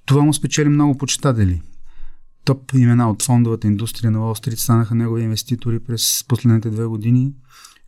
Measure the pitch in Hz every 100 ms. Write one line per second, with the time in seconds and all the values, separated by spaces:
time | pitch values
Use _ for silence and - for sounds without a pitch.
0 | - 139 151 143 127 - 147 147 147 135
1 | 131 - 143 113 95 87 - - - -
2 | - - - _ - 135 - 131 120 120
3 | 113 104 - 120 117 113 107 101 113 -
4 | 117 110 113 110 131 113 - 117 110 113
5 | 117 117 113 107 - 120 120 113 - 113
6 | - - - 117 120 113 113 107 117 113
7 | 113 123 135 139 - - - _